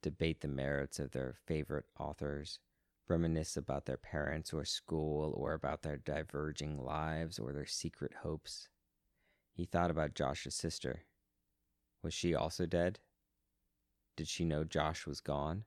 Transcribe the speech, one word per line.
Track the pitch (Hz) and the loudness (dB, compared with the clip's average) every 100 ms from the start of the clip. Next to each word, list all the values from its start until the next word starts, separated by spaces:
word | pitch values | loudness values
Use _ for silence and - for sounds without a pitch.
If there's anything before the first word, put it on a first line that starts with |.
debate | - 73 82 80 | -4 2 0 2
the | 73 | -2
merits | 67 67 71 69 - | 0 0 0 -2 -4
of | 71 | -4
their | 65 64 - | -2 -4 -6
favorite | - 80 76 76 - - | -2 0 0 -4 -4 -6
authors, | 71 71 73 71 - - _ _ _ _ - | -6 -2 -4 -4 -6 -10 _ _ _ _ 2
reminisce | 85 85 80 78 - | 4 6 4 0 -4
about | 69 69 - | -2 -2 -2
their | 65 | -6
parents | - 78 73 78 76 | -4 -2 0 0 -2
or | 78 | -4
school | 71 - - 80 78 76 78 - | -2 -4 0 0 2 2 0 0
or | 67 | 0
about | 80 69 78 | 0 0 -2
their | 80 73 | -2 -4
diverging | - 73 80 71 76 76 73 73 | -2 -2 -2 -2 -2 -2 -4 -2
lives | 64 76 78 80 82 - | -2 0 0 0 -2 -4
or | 57 | -4
their | 71 - | -4 -4
secret | - - - 73 - | -4 -4 -4 -6 -4
hopes. | 82 80 - - - _ _ _ _ _ _ _ _ | -4 -4 -4 -12 -12 _ _ _ _ _ _ _ _
He | - | -6
thought | 87 85 87 | 0 4 4
about | 80 76 | 4 2
Josh's | - 69 71 67 | 2 0 0 -4
sister. | - - - - - - _ _ _ _ _ _ _ _ _ | -2 -2 -2 -4 -4 -8 _ _ _ _ _ _ _ _ _
Was | 82 | -6
she | - 87 | 0 2
also | 80 80 - | 4 2 0
dead? | 87 85 87 104 _ _ _ _ _ _ _ _ _ _ _ | 0 4 2 0 _ _ _ _ _ _ _ _ _ _ _
Did | - 76 | -8 -6
she | - | 2
know | 82 76 | 4 4
Josh | 78 80 78 78 | 2 4 2 2
was | - 71 | -6 -6
gone? | - 71 71 90 | 0 0 2 -2